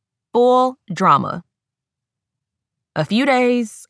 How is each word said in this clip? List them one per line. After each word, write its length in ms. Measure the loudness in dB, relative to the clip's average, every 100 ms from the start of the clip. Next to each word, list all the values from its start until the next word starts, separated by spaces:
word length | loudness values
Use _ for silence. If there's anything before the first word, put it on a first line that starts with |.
| _ _ _ 0
Full 420 | 2 2 0 -4 _
drama. 520 | -2 2 2 0 -8 -14 _ _ _ _ _ _ _ _ _ _ _ _ _ _ -8
A 120 | -4
few 180 | -2 0
days, 640 | 0 0 -2 -4 -12 -12